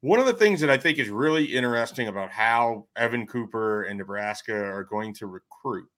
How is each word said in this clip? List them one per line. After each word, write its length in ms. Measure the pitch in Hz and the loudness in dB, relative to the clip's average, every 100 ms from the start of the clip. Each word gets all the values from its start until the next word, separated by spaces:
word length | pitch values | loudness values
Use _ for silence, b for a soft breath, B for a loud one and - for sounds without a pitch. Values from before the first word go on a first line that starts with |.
One 200 | 131 220 | 4 4
of 60 | 262 | 4
the 80 | |
things 260 | - 214 185 | 4 4 6
that 80 | 147 | 4
I 80 | 135 | 4
think 220 | 165 147 | 4 0
is 100 | 110 | -2
really 360 | 104 147 160 | 0 2 2
interesting 640 | 151 127 123 117 117 - 113 | 2 0 0 0 -2 -2 -4
about 220 | 98 95 | -4 -6
how 580 | 101 110 117 117 110 - | 0 2 4 2 -2 -10
Evan 320 | - 117 120 107 | -2 -2 -2 -4
Cooper 580 | 123 113 113 110 107 | -6 -4 -2 0 0
and 120 | 95 101 | -2 -6
Nebraska 580 | 95 101 104 104 - | -8 -6 -6 -6 -6
are 300 | 107 101 98 | -4 -4 -6
going 300 | 95 107 110 | -6 -6 -6
to 120 | 104 104 | -10 -14
recruit 640 | 92 _ - 139 98 - | -14 _ -12 -8 -8 -10